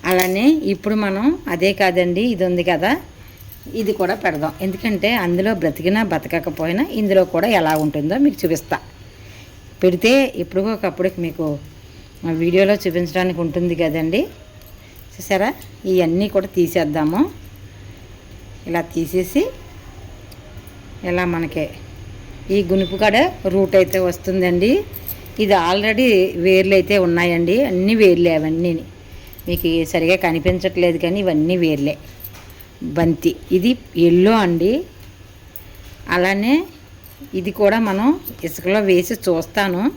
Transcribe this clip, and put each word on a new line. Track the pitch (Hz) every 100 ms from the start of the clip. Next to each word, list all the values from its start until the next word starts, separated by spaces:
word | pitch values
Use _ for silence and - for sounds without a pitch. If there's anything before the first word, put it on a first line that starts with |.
| -
అలానే | 185 185 190 254 311 196
ఇప్పుడు | 196 208 220 202
మనం | 190 247 339 -
అదే | 175 190 190
కాదండి, | 196 175 180 175 240
ఇది | 202 185
ఉంది | 180 175
కదా, | 165 185 311 - - - - - - - 226
ఇది | 208 -
కూడా | 180 214
పెడదాం. | 302 156 156 - 190
ఎందుకంటే | 190 226 196 202 240
అందులో | 180 175 196 208
బ్రతికినా | 165 147 165 208 214
బతకకపోయినా | 160 151 170 175 147 165 185 311 233
ఇందులో | 208 190 180
కూడా | 165 202 208
ఎలా | 160 156
ఉంటుందో | 156 151 147 220
మీకు | 285 202
చూపిస్తా. | 165 160 - - - - - - - - - - - -
పెడితే | 185 175 220 269 269 -
ఎప్పుడో | 170 185 202 214
ఒకప్పుడు | 190 - 185 180 170
మీకు | 156 156 143 - - - - - - 170 160
వీడియోలో | 170 180 196 208
చూపించడానికి | 190 175 175 185 185 165 165
ఉంటుంది | 160 175 165
కదండి. | 165 160 160 190 381 - - - - - - - -
చూసారా, | - - 190 214 - - - 196
ఇవన్నీ | 185 170 170 202 196
కూడా | 190 -
తీసేద్దాము. | 165 180 151 151 151 180 349 - - - - - - - - - - - - - -
ఇలా | 170 170 170
తీసేసి, | 165 180 180 277 453 - - - - - - - - - - - - - - - 185
ఇలా | 175 180 170
మనకి | 165 165 151 - - - - - - - - 196
ఈ | 175
గునుపు | 190 185 190
కాడ | 214 214 349 370 190
రూట్ | 185 190 196
అయితే | 180 185 180
వస్తుందండి. | 170 - 185 180 175 202 330 415 - - - - -
ఇది | 214 190 170
already | 190 214 214 254 202 190 175 175
వేర్లు | 190 190 196
అయితే | 185 208 180
ఉన్నాయండి, | 170 175 170 170 214 277
అన్ని | 180 190 226
వేర్లే | 202 170 175 160
అవన్నీ. | 156 165 175 165 - - - - - - -
మీకు | 175 170 165 160
సరిగా | 175 165 185 180
కనిపించట్లేదు | 165 160 185 185 185 175 165
కానీ | 170 196 190
ఇవన్నీ | 156 160 180
వేర్లే. | 165 147 143 151 - - - - - - - - 165 151
బంతి | 165 160 170 - - 180
ఇది | 208 247 - 170 170
ఎల్లో | 175 190 226
అండి. | 190 170 180 262 381 - - - - - - - - - - - - 175
అలానే | 180 196 220 294 381 - - - - - 285 190
ఇది | 185 196
కూడా | 208 220 220
మనం | 190 240 359 - - 165
ఇసుకలో | - 180 208 202
వేసి | 175 180 226 -
చూస్తాను. | 165 165 - 196 180 233